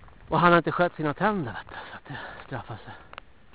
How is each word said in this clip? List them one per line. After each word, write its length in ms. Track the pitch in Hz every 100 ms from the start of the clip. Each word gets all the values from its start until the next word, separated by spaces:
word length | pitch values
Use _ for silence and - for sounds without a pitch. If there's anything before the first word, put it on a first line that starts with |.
| - - -
Och 120 | 156
han 120 | 175
har 60 | 170
inte 140 | 160
skött 240 | 143 175 -
sina 180 | 151
tänder, 400 | 139 196 208 127
vet 160 | 101 -
du, 60 | - -
så 60 | -
att 80 | -
det 120 | 135 - - -
straffar 320 | 123 - 110
sig. 160 | - - - - - - -